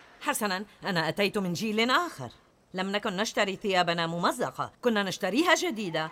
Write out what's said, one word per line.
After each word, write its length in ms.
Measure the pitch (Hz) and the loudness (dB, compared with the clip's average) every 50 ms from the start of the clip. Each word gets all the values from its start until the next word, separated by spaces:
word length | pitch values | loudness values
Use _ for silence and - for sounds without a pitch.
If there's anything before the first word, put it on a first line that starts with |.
| - - - - | -20 -20 -14 -8
حسنًا، 440 | - 294 277 - 220 202 180 185 214 - - - - | -4 -2 -2 0 0 -2 -2 -4 -6 -10 -14 -10 -6
أنا 260 | 196 180 190 156 160 | -2 0 0 0 0
أتيت 280 | 156 202 202 196 - | 2 2 0 2 2
من 160 | 208 190 175 170 | 0 -2 -2 -2
جيل 380 | 156 220 220 214 220 233 247 | -2 -2 -2 0 2 2 4
آخر. 380 | 262 339 349 311 - 147 123 117 - - _ _ _ _ _ _ - | 4 2 2 0 -6 -10 -12 -12 -12 -16 _ _ _ _ _ _ -6
لم 180 | 185 190 196 | -4 -4 -2
نكن 260 | 202 208 - 214 180 | -2 -2 -2 -2 -2
نشتري 380 | 185 226 - - 240 202 190 190 | -2 -2 -2 0 0 0 0 -2
ثيابنا 520 | - - 196 185 180 175 170 170 175 165 | -4 -2 2 2 4 4 2 2 0 0
ممزقة، 640 | 165 170 170 185 285 269 247 170 131 - - 127 113 - - | -2 -2 0 0 0 0 0 -4 -4 -4 -6 -8 -8 -6 -2
كنا 220 | - 240 220 202 196 | 0 2 2 2 0
نشتريها 520 | 185 - - 196 185 202 277 349 359 330 | -2 -4 -4 -2 0 2 2 4 4 4
جديدة 560 | 330 349 339 214 220 208 170 165 156 160 160 | 4 2 -2 -4 -4 -4 -2 -2 -2 -4 -4